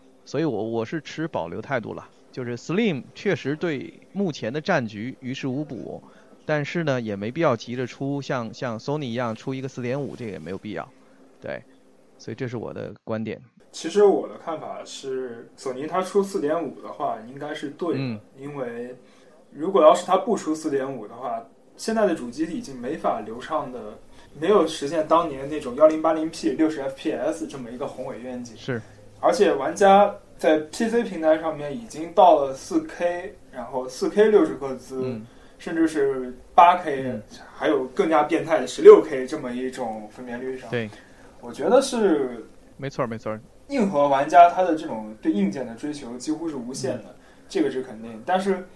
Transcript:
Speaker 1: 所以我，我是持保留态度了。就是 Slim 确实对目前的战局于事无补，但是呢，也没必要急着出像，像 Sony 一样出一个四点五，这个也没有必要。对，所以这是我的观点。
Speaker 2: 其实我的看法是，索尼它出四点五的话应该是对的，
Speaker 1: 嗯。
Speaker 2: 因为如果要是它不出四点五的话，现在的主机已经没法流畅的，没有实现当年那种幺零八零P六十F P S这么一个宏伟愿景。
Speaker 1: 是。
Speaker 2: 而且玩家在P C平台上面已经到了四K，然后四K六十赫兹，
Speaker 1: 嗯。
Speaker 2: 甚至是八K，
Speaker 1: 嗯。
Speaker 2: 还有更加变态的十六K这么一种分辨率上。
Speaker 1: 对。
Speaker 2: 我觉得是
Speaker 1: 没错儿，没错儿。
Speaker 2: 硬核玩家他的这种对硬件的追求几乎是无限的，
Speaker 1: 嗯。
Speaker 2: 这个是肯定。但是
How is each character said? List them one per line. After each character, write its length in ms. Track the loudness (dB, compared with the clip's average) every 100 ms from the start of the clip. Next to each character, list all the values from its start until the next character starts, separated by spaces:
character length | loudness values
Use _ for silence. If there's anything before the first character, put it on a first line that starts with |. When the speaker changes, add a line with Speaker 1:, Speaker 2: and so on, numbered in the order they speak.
| -18 _
Speaker 1:
所 160 | -8 -2
以 60 |
我， 180 | -2 -2
我 220 | -2 -2
是 160 | -4 -6
持 260 | -8 -8 -6
保 220 | -4 -6
留 120 | -8
态 200 | -4 -4
度 140 | -4
了。 120 | -10 -14 _ _
就 140 | -12
是 120 | -8 -8
Slim 460 | -4 0 0 0 -6 -6
确 180 | -2
实 220 | -2 -2 -4
对 360 | -4 -4 -8 -16 -12
目 180 | -4 -4
前 220 | -2 -6
的 80 | -4
战 260 | 0 0 -2
局 300 | -6 -10 -8
于 160 | -10
事 140 | -6 -6
无 160 | -6
补， 360 | -6 -10 -10 -12 -16 -20 -20 -14
但 200 | -4 -2
是 200 | -2 -2
呢， 160 | -2 -2
也 160 | -2 -6
没 160 | -6
必 80 | 0
要 160 | 0 0
急 180 | -2
着 100 | -6
出 380 | -6 -6 -6 -6
像， 300 | -4 -6 -6
像 240 | -8 -8 -6
Sony 280 | -6 -6 -4
一 80 |
样 200 | -4 -4
出 180 | -6 -8
一 80 | -8
个 60 | -8
四 160 | -8
点 180 | -6 -4
五， 140 | -6
这 120 | -8 -10
个 40 |
也 80 | -10
没 140 | -10
有 60 | -10
必 140 | -8
要。 160 | -10 -10 -16 _ -20 -20 _
对， 200 | -12 -12 -12 _ _ _ _ _
所 140 | -14
以 40 | -8
这 100 | -8
是 100 | -8
我 160 | -8
的 220 | -10 -10 -12
观 220 | -8 -6
点。 160 | -6 -8 -14 _ _
Speaker 2:
其 160 | -12 -2
实 160 | 4
我 240 | 6 6 -2
的 60 | -10
看 240 | -10 -10
法 180 | -10 -12
是， 640 | -14 -12 -8 -6 -8 -12 -16 -12
索 160 | -10
尼 140 | -8 -4
它 160 | -4
出 200 | 0 0
四 180 | 0 -2
点 220 | -2 -2
五 180 | -4 -8
的 80 | -14
话 300 | -6 -6 -6 -10
应 100 | -12
该 160 | -10
是 140 | -10 -10
对 240 | -6 -4
的， 60 | -2
Speaker 1:
嗯。 200 | -4 -6 -12 -16
Speaker 2:
因 180 | -12 -8
为 400 | -8 -8 -12 -14 -20 -20 -20 -20 _
如 180 | -8 0
果 120 | 8
要 120 | 8
是 100 | 8 4
它 100 | 0
不 200 | 2 -2
出 180 | -2
四 160 | -4 -2
点 200 | -2 -4
五 140 | -8 -12
的 80 |
话， 260 | -12 -8 -8 -10 _ _ -10
现 180 | -4
在 120 | 0 2
的 80 |
主 160 | 0 -6
机 140 | -6
已 160 | -6 -6
经 180 | -10 -10
没 180 | -8 -4
法 240 | -2 -4
流 180 | -6 -12
畅 320 | -6 -6 -6
的， 280 | -10 -14 -16 -20 -20 -20 -4
没 100 | 4
有 180 | 4 4
实 220 | 0 -4
现 180 | -2 4
当 220 | 4 4
年 200 | -4 -8
那 120 | -6
种 140 | -6 6
幺 100 | 6
零 160 | 6
八 100 | 2
零 160 | 0 -2
P 200 | -2 -2
六 180 | 2 0
十 120 | 0
F 140 | -6 -6
P 160 | -6
S 340 | -2 -4 -4 -8
这 100 | -10
么 140 | -12
一 80 | -10
个 80 | -10
宏 200 | -8 -12
伟 120 | -10
愿 240 | -10 -10
景。 140 | -12 -12
Speaker 1:
是。 240 | -8 -6 -8 -20 -20 -2
Speaker 2:
而 120 | 0
且 200 | 4 4
玩 220 | 2 -2
家 400 | 4 8 8 8 2 -14 -2
在 200 | 2 2 0
P 160 | -4 0
C 140 | 0
平 160 | 0 0
台 180 | 2 4
上 180 | 2 -6
面 200 | -6 -8
已 80 |
经 280 | -10 -12 -2
到 240 | 6 8 8
了 180 | 4
四 320 | -4 -4 -2 -2
K， 480 | -4 -2 -2 -8 -14 -16
然 120 | -14 -8
后 220 | -6 -6
四 200 | -4 -2
K 220 | 4 6
六 140 | 8
十 100 | 6
赫 200 | 0 -8
兹， 280 | -8 -8 -6
Speaker 1:
嗯。 220 | -6 -6 -12 -20 -20 -16
Speaker 2:
甚 180 | -6 2
至 100 | 2
是 480 | 4 0 0 -6 -12 2
八 220 | 8 8 8
K， 280 | 0 -4
Speaker 1:
嗯。 180 | -4 -6 -10 -20 -20
Speaker 2:
还 140 | -4 0
有 160 | 0
更 240 | 0 -2 2
加 140 | 2
变 220 | 2 0
态 140 | 0 0
的 80 | 0
十 160 | 8
六 200 | 12 12
K 240 | 10 -4 -4
这 120 | -6
么 140 | -6
一 180 | -6 -8
种 380 | -6 -6 -8 -12
分 140 | -14
辨 160 | -12 -8
率 160 | -8 -8
上。 120 | -6
Speaker 1:
对。 200 | -6 -6 -10 -20 -20 -20 -18
Speaker 2:
我 120 | -16
觉 160 | -4 4
得 120 | 4
是 640 | 4 0 2 2 0 -6 -14 -20 -20 -12
Speaker 1:
没 120 | -10
错 160 | -6
儿， 40 | -6
没 100 | -6
错 120 | -8
儿。 100 | -8 -12 -20 -6
Speaker 2:
硬 200 | -2 0
核 200 | 2 4
玩 200 | 4 6
家 220 | 10 10
他 120 | 8
的 120 | 2
这 120 | 0 -4
种 280 | -8 -10 -4
对 80 | -2
硬 200 | 0 0
件 160 | -2 -8
的 80 |
追 180 | -8 -10
求 240 | -8 -10 -10
几 160 | -6
乎 160 | -6 -6
是 80 | -8
无 160 | -8
限 200 | -6 -6 -6
的， 60 | -10
Speaker 1:
嗯。 60 | -20 -20 -20 -8
Speaker 2:
这 160 | -2
个 80 | 0
是 120 | -2
肯 180 | -6 -10
定。 220 | -14 -12
但 160 | -2 0
是 260 | 0 -2 -4